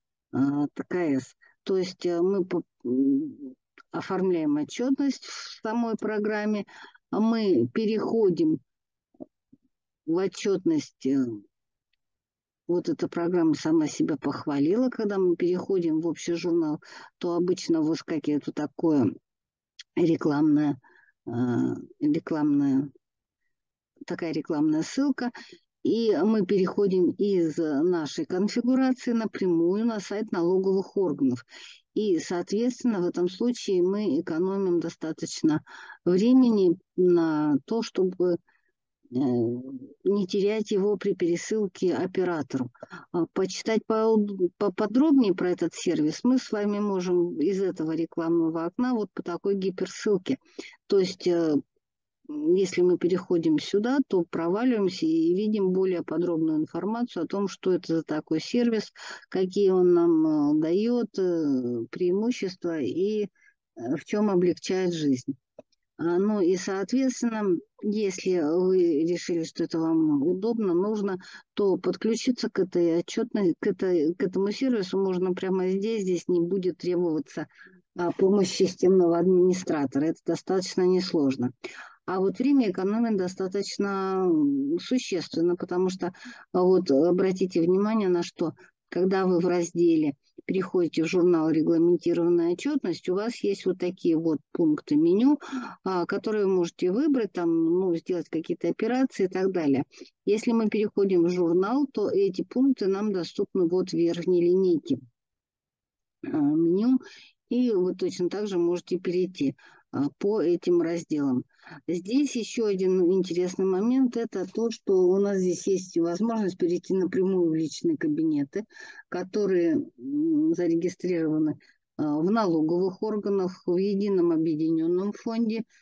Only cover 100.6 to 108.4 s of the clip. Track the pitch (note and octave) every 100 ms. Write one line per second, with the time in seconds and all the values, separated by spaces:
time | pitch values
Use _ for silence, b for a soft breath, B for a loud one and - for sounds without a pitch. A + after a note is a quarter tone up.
100.6 | G#3+ G#3+ G#3 - G3 F#3 E3+ F3+ E3+ E3+
101.6 | G3 C4 C#4 - G3+ F#3+ G3 F#3 F#3 B3
102.6 | C4+ B3+ G3 G3 G#3+ F#3+ E3 - G3+ F#3+
103.6 | E3 F3+ F#3 E3 E3+ E3+ F3 F3+ F3 F#3
104.6 | F#3+ E3 - - - _ _ _ _ _
105.6 | _ _ _ _ _ _ - D#3 C#3+ D#3
106.6 | E3 F#3 A#3 C4 B B B B - A#3+
107.6 | B3 G3+ F#3 F3+ F3+ F#3 F3 F#3+